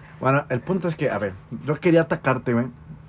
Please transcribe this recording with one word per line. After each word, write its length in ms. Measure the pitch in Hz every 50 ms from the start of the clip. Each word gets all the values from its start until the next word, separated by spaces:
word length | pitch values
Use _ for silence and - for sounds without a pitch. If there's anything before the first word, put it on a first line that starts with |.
| - - - -
Bueno, 240 | - 127 135 131 - -
el 120 | 131 120
punto 260 | - - 185 190 165 175
es 80 | 160
que, 140 | - 151 127
a 80 | 101 101
ver, 160 | 104 101 92 - - - 135 117 -
yo 140 | 131 151 147
quería 220 | - 180 160 165
atacarte, 520 | 160 160 175 160 - 143 127 127 - - 120
güey, 120 | 117 120 - - - - - - - -